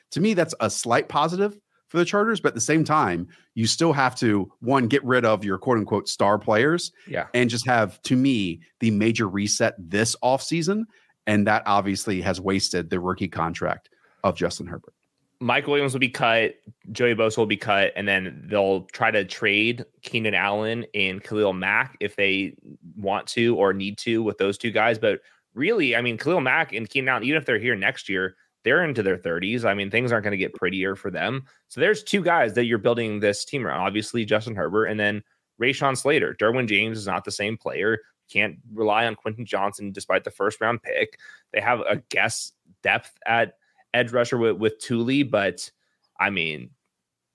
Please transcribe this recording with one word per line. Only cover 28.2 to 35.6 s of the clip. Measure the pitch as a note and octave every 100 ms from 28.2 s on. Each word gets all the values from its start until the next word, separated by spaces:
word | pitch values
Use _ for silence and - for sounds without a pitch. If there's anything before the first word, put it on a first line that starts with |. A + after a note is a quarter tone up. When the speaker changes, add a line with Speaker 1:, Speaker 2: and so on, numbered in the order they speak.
| F#2+ _ _ _
Speaker 2:
they're | A2+ D#3
into | E3 A#2+
their | F#2+ F2
thirties. | - E2+ F#2+ A#2+ A2+
I |
mean, | G2+ G2
things | A2+ B2
aren't | A2+
gonna | G2+ G2
get | F#2
prettier | - F#2 F#2+ F#2+ G2
for | G2+
them. | E2 G2 C3+ C3+ _ _
So | A#2+
there's | F3+ G#3+
two | - G3+
guys | E3+ E3+ A2
that | A#2+
you're | A#2+ A#2
building | A#2+ A#2 A2 G#2
this | G#2 G2+
team | - C#3+ G2
around. | D2
Obviously, | F#2+ G#2 - A#2+
Justin | G2+ G#2+ A2+ G2+
Herbert | D#2+ G#2 G2
and | G#2+
then | G#2 G#2 - _ _ -